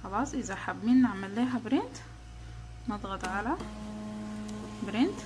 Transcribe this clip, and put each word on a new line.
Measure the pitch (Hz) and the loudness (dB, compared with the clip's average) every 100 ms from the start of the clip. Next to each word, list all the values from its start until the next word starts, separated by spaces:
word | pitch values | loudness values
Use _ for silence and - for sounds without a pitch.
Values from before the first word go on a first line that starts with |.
خلاص | 196 202 277 | 0 0 0
إذا | 269 196 | -2 -4
حابين | 196 - 185 214 254 | -4 -4 0 8 8
نعمل | 240 190 196 208 | 8 4 -2 2
لها | 254 247 | 2 2
برنت | 220 285 508 - - - - - - - - - - | 2 2 2 -8 -14 -16 -14 -14 -12 -12 -12 -8 -6
نضغط | 208 196 190 185 | -4 -4 -4 -2
على | 196 220 349 - - - - - - - - - - - - 196 | 0 0 -2 -4 -8 -8 -8 -8 -8 -8 -6 -6 -6 -8 -6 -2
برنت | 214 330 427 | 4 4 4